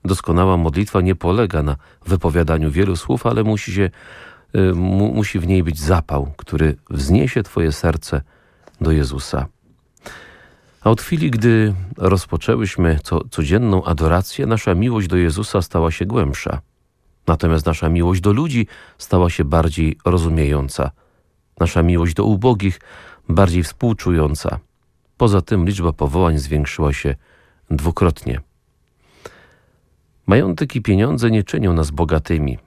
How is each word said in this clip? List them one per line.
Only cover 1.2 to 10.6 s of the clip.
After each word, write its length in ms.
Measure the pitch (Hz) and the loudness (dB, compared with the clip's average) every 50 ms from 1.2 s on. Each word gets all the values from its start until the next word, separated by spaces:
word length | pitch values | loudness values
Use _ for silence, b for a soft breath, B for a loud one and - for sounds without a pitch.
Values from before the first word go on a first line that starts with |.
| - 85 92 113 117 90 85 76 73 | 0 -2 0 0 0 0 -2 -2 -2
na 120 | 73 71 b b b b b b | -2 -4 b b b b b b
wypowiadaniu 680 | - 95 90 - 87 73 85 82 76 80 80 78 78 | -2 -2 0 0 0 0 0 0 2 0 0 0 0
wielu 240 | 71 87 98 95 90 | 0 0 0 0 0
słów, 300 | 82 - - - 123 - | -4 -2 -4 -4 -2 -2
ale 180 | 117 117 117 107 | -2 0 0 0
musi 280 | 110 110 101 - - | 0 0 -2 -4 -4
się, 180 | 90 98 98 - B B B B B B B B B B B B - | -2 -2 -2 -2 B B B B B B B B B B B B 0
y, 180 | - 95 92 90 | 2 2 2 2
mu-, 400 | 85 90 92 95 98 101 110 - | 0 0 0 2 2 2 2 0
musi 260 | - 104 101 - 101 | -2 -2 -2 -4 -4
w 80 | 82 | 0
niej 160 | 87 95 92 85 | 2 2 2 2
być 160 | 82 78 76 | 0 -4 -4
zapał, 540 | 76 76 92 82 - - 73 71 69 71 73 | 0 2 2 0 0 -2 -4 -4 -4 -4 -8
który 380 | - - - - 76 78 76 69 - _ _ | -14 -12 -6 0 2 2 2 0 -2 _ _
wzniesie 540 | - 69 67 71 87 82 71 - - 127 101 | -6 -4 0 2 4 4 2 2 0 -4 -4
twoje 280 | - - - 85 78 | -4 -4 -2 -2 -2
serce 500 | 76 - - 82 78 78 - - - 71 71 b b b b b b b b b b _ | -2 -2 -2 -2 -2 -2 -6 -4 -6 -6 -6 b b b b b b b b b b _
do 100 | - 82 | 0 0
Jezusa. 560 | 78 76 71 64 67 69 - - - 69 69 - _ _ _ _ _ _ _ _ _ B B B B B B B B B B B B B | 2 2 0 -2 -4 -8 -8 -6 -6 -6 -6 -8 _ _ _ _ _ _ _ _ _ B B B B B B B B B B B B B